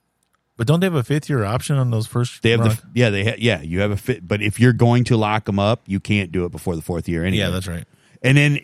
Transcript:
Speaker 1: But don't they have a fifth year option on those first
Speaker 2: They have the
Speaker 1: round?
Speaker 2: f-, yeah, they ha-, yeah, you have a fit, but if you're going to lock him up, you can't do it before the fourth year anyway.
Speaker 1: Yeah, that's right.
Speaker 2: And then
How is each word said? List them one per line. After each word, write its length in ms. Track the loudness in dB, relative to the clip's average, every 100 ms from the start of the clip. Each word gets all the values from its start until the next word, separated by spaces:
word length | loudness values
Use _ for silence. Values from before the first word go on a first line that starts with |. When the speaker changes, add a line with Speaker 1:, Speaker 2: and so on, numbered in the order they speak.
| _ _ _ _ _ -6
Speaker 1:
But 100 | 0
don't 140 | 2
they 60 | 2
have 80 |
a 80 | 0
fifth 260 | 0 -2 -2
year 160 | -2
option 320 | 0 -2 -2 0
on 140 | 0
those 160 | -2 -2
first 360 | -2 -4 0
Speaker 2:
They 80 | 2
have 100 | 4
the 80 | 2
Speaker 1:
round? 80 | 0
Speaker 2:
f-, 80 | -4
yeah, 160 | 0 2
they 140 | 2
ha-, 120 | -2 0
yeah, 220 | 0 0
you 200 | -2 -2
have 100 | -2
a 80 | -2
fit, 280 | -4 -6 -4
but 140 | -4
if 180 | -2 4
you're 120 | 4
going 320 | 6 4 4
to 120 | 2 0
lock 280 | 0 -2 -2
him 120 | 0
up, 240 | 0 0 -2
you 140 | -6
can't 320 | 0 -2 0
do 140 | -4 -4
it 60 |
before 220 | -6 -6
the 60 | -6
fourth 240 | -6 -6 -4
year 160 | -4
anyway. 140 | 0 0
Speaker 1:
Yeah, 60 | -2
that's 160 | -4 -6
right. 160 | -10 -12 _ _ _
Speaker 2:
And 160 | 2 4
then 200 | 4 0